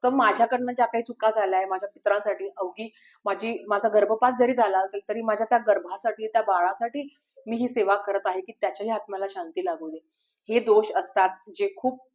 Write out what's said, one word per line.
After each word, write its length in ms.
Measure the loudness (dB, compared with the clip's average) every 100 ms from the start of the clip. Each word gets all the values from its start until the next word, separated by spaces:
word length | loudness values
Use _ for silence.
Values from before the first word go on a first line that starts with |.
तर 60 | 2
माझ्याकडनं 640 | 4 2 4 2 2 -4
ज्या 140 | 0 0
काही 160 | 0
चुका 280 | -6 0 0
झाल्या 280 | 2 2 0
आहे 100 | 0
माझ्या 200 | -4 -6
पितरांसाठी, 600 | _ 0 0 0 -4 -6 -6
अवघी 360 | -8 -8 -14 _ _ _
माझी, 400 | -6 -4 -4 -8 -2
माझा 200 | 0 2
गर्भपात 440 | 4 4 2 2 4
जरी 160 | 2
झाला 240 | 4 2 2
असेल 220 | 0 -6 -8
तरी 140 | -6
माझ्या 240 | -2 -2 2
त्या 80 | 0
गर्भासाठी, 680 | 2 0 0 -6 -6 -6 -2
त्या 160 | -2
बाळासाठी 720 | 2 2 2 -2 -6 -6 -10 _ _ _ -8
मी 100 | -4
ही 120 | -2
सेवा 280 | 0 2 2
करत 240 | 0 -4
आहे 160 | -2 -4
की 120 | -8 -6
त्याच्याही 300 | -6 -4 -6
आत्म्याला 340 | -6 -6 -8 -8
शांती 340 | -8 -8 -6
लागू 260 | -4 -6 -8
दे. 80 | -14 _ _ _ _ _
हे 120 | -2
दोष 320 | 4 4 4 -2
असतात 320 | -2 2 2 0 -20
जे 200 | -4 -4 -2
खूप 320 | -4 -4 _